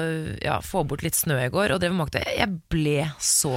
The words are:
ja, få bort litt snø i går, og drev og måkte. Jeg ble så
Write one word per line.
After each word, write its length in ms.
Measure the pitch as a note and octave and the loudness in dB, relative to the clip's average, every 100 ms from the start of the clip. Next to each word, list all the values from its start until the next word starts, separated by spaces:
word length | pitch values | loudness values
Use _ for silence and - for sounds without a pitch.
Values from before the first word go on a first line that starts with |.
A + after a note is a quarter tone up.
| E3 D#3+ D#3 G2+ | 0 -2 -4 -4
ja, 160 | - - | -2 -2
få 220 | - F#3 D#3 | -2 -2 -2
bort 160 | D3 | -2
litt 160 | E3 - | -2 0
snø 220 | E3 C3 | 2 2
i 80 | B2+ | 2
går, 240 | F3+ G#3 | 2 2
og 80 | D#3+ | 2
drev 140 | F3 F#3 | 2 0
og 40 | |
måkte. 180 | C#3+ - | 0 -2
Jeg 380 | - - A3 E3+ - | -2 -2 -2 -2 -2
ble 400 | E3 D3+ D3 D#3 C#3 | 0 2 2 0 -2
så 380 | - - D3+ | 0 2 2